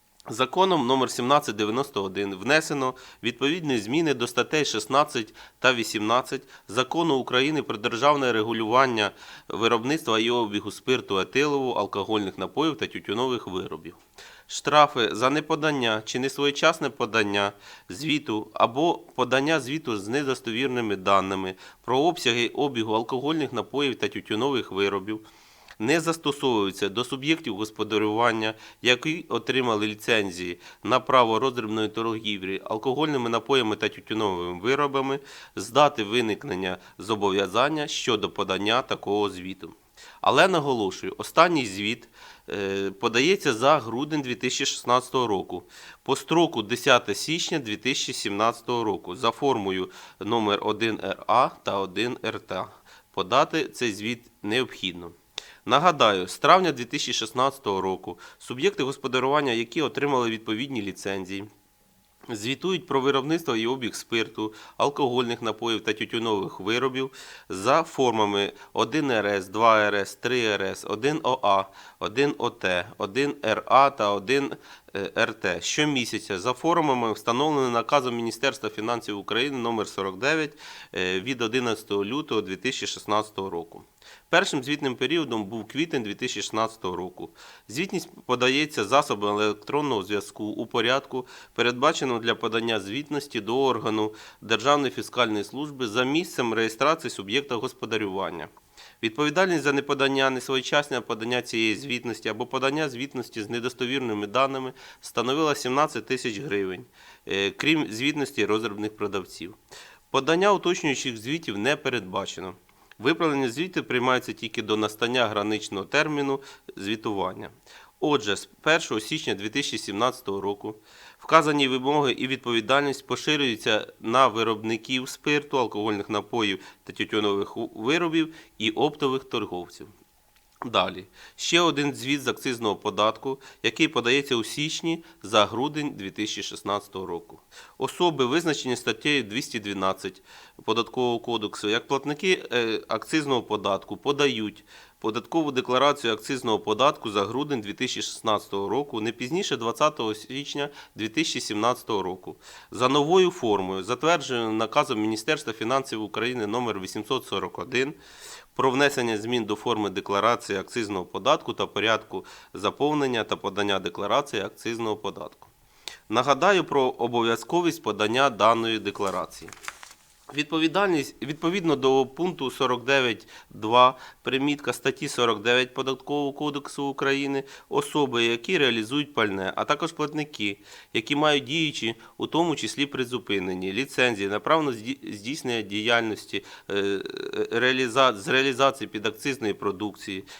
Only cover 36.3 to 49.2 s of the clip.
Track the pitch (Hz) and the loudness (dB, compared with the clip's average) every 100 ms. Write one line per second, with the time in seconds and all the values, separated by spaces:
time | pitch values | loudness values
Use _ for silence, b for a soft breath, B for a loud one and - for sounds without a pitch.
36.3 | 98 95 92 92 90 B - 92 107 98 | -2 -4 -4 -4 -6 B -12 -4 0 2
37.3 | 98 95 104 139 156 147 - - 107 95 | 2 2 2 2 0 -4 -2 0 0 0
38.3 | - 98 95 101 120 131 110 - 104 101 | -2 -2 0 2 2 0 -4 0 0 0
39.3 | 92 90 92 82 - _ B B B - | -4 -12 -12 -16 -20 _ B B B 4
40.3 | 123 190 175 143 123 98 - 95 - - | 6 6 4 2 2 0 -2 -8 -8 2
41.3 | - 175 160 120 95 104 120 - B B | 6 6 4 0 -2 -2 -4 -8 B B
42.3 | B - 98 98 98 98 95 117 113 143 | B -8 -4 -2 0 -2 -2 0 2 4
43.3 | 190 156 110 135 151 113 113 147 151 131 | 2 0 4 4 4 2 -4 -2 -2 -2
44.3 | 120 127 - 135 - - 123 - 131 117 | -4 -2 -2 -2 -2 2 2 2 0 2
45.3 | 98 - 90 B B B B - 131 - | 0 -2 -10 B B B B -2 -2 2
46.3 | 165 165 117 101 120 143 123 - 98 - | 4 4 2 -4 0 6 6 6 -4 -2
47.3 | 165 - 165 113 104 127 135 - 127 107 | -4 -2 -2 -2 -4 -2 -2 -4 -4 -2
48.3 | 101 113 113 - 120 110 90 - 92 | 2 2 2 -2 0 0 -2 -6 -2